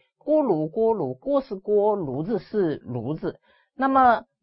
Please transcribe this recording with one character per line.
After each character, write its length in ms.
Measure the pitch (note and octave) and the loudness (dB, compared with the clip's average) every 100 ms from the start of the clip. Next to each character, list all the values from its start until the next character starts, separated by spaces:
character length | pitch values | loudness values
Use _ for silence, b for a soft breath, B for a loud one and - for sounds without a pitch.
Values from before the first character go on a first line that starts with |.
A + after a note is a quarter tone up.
| b _ | b _
锅 260 | - D4+ | 0 2
炉， 240 | C4+ D#3 D#3 | 2 0 -2
锅 260 | A3 A3+ | 0 0
炉， 200 | G#3+ C3+ | 0 -4
锅 260 | C3 C4+ C#4+ | -6 -2 -2
是 140 | C4+ F#3+ | -2 -10
锅， 400 | G3+ G#3 G#3 G#3 | 0 2 2 0
炉 280 | C#3+ C3 | -4 -6
子 140 | F3 G#3+ | -4 -6
是 380 | - G#3+ E3+ C3+ | -4 -2 0 -2
炉 300 | - B2 A2+ | -6 -8 -6
子。 260 | D#3+ F3 - _ _ _ | -6 -6 -10 _ _ _
那 140 | - C4+ | -4 0
么 380 | C4+ B3+ A3+ - _ | 4 4 4 -2 _